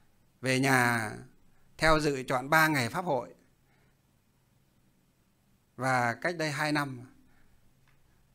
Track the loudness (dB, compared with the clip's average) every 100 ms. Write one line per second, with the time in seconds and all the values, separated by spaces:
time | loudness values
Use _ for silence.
0 | _ _ _ _ -2 0 4 4 4 0
1 | -4 -10 -16 -20 -20 -20 -20 -2 2 2
2 | 2 -2 -2 -4 2 4 4 2 -2 -4
3 | -2 -4 -4 -14 _ _ _ _ _ _
4 | _ _ _ _ _ _ _ _ _ _
5 | _ _ _ _ _ _ _ -6 -2 0
6 | 0 -2 -4 -4 -4 -4 -2 -2 -4 -8
7 | -16 -20 -20 -20 -20 _ _ _ _ _
8 | _ _ _